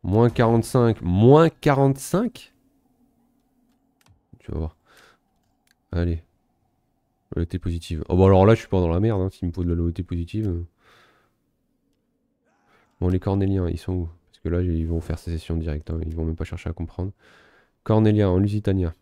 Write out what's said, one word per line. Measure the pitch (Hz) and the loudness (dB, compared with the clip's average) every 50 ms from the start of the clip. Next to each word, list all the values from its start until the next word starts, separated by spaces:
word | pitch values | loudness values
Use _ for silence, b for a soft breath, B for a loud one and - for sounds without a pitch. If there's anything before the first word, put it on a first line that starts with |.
Moins | - 90 95 110 120 120 | -4 0 2 4 4 2
quarante-cinq. | 113 - 120 113 117 117 110 - - 127 120 117 107 - | 2 2 2 2 2 0 0 0 0 2 2 2 0 0
Moins | - 87 87 95 110 123 139 156 165 165 | -2 -2 2 4 8 8 8 8 6 4
quarante-cinq ? | - _ - 147 139 135 139 135 135 139 - - - 180 240 240 - - - _ _ _ _ _ _ _ _ _ _ _ _ _ _ _ _ _ _ _ _ _ _ _ _ _ _ _ _ _ _ _ _ _ _ _ _ _ - _ | 2 _ 0 0 2 4 2 2 0 -2 -6 -4 -2 -2 -2 -4 -8 -12 -20 _ _ _ _ _ _ _ _ _ _ _ _ _ _ _ _ _ _ _ _ _ _ _ _ _ _ _ _ _ _ _ _ _ _ _ _ _ -20 _
Tu | _ - | _ -10
vas | - 78 | -8 -6
voir. | 80 78 _ _ b b b b b b b b _ _ _ _ _ _ _ _ _ _ _ _ _ _ | -8 -8 _ _ b b b b b b b b _ _ _ _ _ _ _ _ _ _ _ _ _ _
Allez. | - 87 87 87 82 80 - _ _ _ _ _ _ _ _ _ _ _ _ _ _ _ _ _ _ _ _ _ - | -4 -4 -2 -2 -4 -6 -8 _ _ _ _ _ _ _ _ _ _ _ _ _ _ _ _ _ _ _ _ _ -6
Loyauté | - 85 - - 85 | -6 -6 -6 -6 -8
positive. | - 87 87 85 - - 87 78 - - | -6 -6 -8 -8 -8 -8 -10 -10 -4 -2
Oh | - 92 | 2 4
bah | 95 | 6
alors | 95 98 92 95 | 6 6 6 6
là, | 104 113 | 6 4
je | - | 4
suis | - - | 0 -4
pas | - 92 | -2 0
dans | 90 82 | 0 0
la | 85 90 | 0 0
merde, | 104 113 110 98 | 0 0 -2 -2
hein, | 92 98 | -4 -4
s'il | - - - 87 | -6 -6 -8 -8
me | |
faut | 82 92 87 | -6 -4 -4
de | 85 | -2
la | 85 | -2
loyauté | 85 85 85 85 92 | -2 -2 -4 -4 -6
positive, | 87 - 90 85 85 85 - - 110 | -8 -6 -6 -8 -8 -6 -6 -6 -4
euh. | 101 85 85 85 - _ b b b b b b b b b b b b b _ _ _ _ _ _ _ _ _ _ _ _ _ _ _ _ _ _ _ _ _ _ _ _ _ _ _ _ _ _ _ _ | -4 -6 -6 -8 -12 _ b b b b b b b b b b b b b _ _ _ _ _ _ _ _ _ _ _ _ _ _ _ _ _ _ _ _ _ _ _ _ _ _ _ _ _ _ _ _
Bon, | 98 90 | -2 0
les | 90 90 | 0 0
Cornéliens, | - 101 98 98 98 95 98 98 90 85 | 0 -2 0 0 0 0 0 -2 -2 -4
ils | 85 80 | -6 -8
sont | - - 92 | -8 -6 -6
où ? | 92 85 82 82 _ _ _ | -6 -6 -8 -10 _ _ _
Parce | _ _ | _ _
que | _ 82 | _ -4
là, | 85 87 | -2 -2
ils | 90 90 82 82 80 | -2 -2 -2 -2 -2
vont | 82 85 82 | -2 -4 -6
faire | 80 - 82 80 | -4 -6 -10 -10
sécession | - 85 85 80 - - 82 | -8 -8 -10 -10 -6 -6 -6
directe, | 82 80 80 73 76 - - | -6 -4 -6 -8 -8 -8 -10
hein, | 82 82 80 | -10 -8 -8
ils | 80 80 | -8 -8
vont | 82 80 | -6 -6
même | 80 80 | -6 -6
pas | - 82 | -6 -8
chercher | - - 85 - 85 | -10 -10 -10 -10 -10
à | 82 | -8
comprendre. | - 85 82 - - 90 98 - b b b b b b b b b b b b _ _ | -8 -10 -10 -8 -10 -10 -10 -10 b b b b b b b b b b b b _ _
Cornélia, | - 110 110 110 107 107 107 104 95 | 2 2 4 4 4 4 4 2 2
en | 90 92 | 2 2
Lusitania. | 101 101 104 107 104 - 95 95 90 82 80 _ | 2 0 -2 -2 -2 -2 -2 0 -2 -4 -6 _